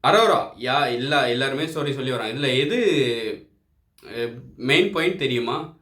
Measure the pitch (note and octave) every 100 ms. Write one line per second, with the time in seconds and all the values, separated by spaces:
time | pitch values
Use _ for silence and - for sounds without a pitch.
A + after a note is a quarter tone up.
0 | C3 G3+ A3 C3+ - - B2 C#3 C3+ A#2+
1 | B2 D3 B2 A#2+ C3+ C3+ D#3 D#3 D3 C3
2 | C3 B2 A2 C3 C#3 B2+ D3 B3 G#3+ D3+
3 | B2 A#2 A2 - - _ _ _ _ _
4 | - A2+ A#2 A#2+ - - B2 D#3 G3+ E3
5 | F3 - C3 A#2+ A#2 D3+ D#3+ -